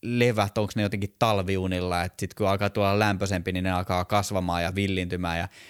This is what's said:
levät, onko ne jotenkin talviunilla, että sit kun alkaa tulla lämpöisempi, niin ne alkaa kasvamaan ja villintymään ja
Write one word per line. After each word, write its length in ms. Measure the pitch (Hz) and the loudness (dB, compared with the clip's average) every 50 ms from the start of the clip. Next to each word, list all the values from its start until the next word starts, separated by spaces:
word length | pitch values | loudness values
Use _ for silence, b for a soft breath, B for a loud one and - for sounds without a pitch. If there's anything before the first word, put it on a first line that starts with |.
| - | -4
levät, 520 | 117 120 123 120 123 117 107 101 101 - 113 | -2 2 4 4 4 4 2 0 0 2 -2
onko 160 | 104 98 - | -2 0 0
ne 60 | 110 | 0
jotenkin 340 | 104 101 - 104 98 101 _ _ | 0 0 0 -2 -4 -6 _ _
talviunilla, 840 | 120 113 107 101 92 92 98 95 92 92 92 90 90 90 90 87 85 | 2 2 2 2 0 0 0 0 0 0 -2 -2 -2 -2 0 -2 -2
että 120 | 92 - - | -4 -4 -6
sit 140 | - 92 - | -8 -8 -4
kun 140 | - 107 95 | -2 0 0
alkaa 220 | 98 98 101 101 | 2 2 0 -2
tulla 300 | - 107 101 98 98 104 | 0 2 2 2 4 4
lämpöisempi, 520 | 107 104 101 90 101 95 98 90 87 - | 2 2 2 0 0 -2 -2 -2 -2 -2
niin 120 | 90 90 92 | -2 -2 -2
ne 80 | 95 | 0
alkaa 340 | 92 90 92 - 92 90 90 | -2 -2 -2 0 -2 -2 0
kasvamaan 580 | - - 104 101 - 104 95 90 90 85 85 85 | 2 0 0 0 0 -2 -2 -2 0 0 0 -2
ja 120 | 87 92 | -2 0
villintymään 640 | 98 101 98 95 92 90 90 92 90 90 85 85 85 | 0 -2 0 0 -2 -4 -4 -4 -4 -4 -2 -2 -4
ja 80 | 87 92 B B B | -4 -6 B B B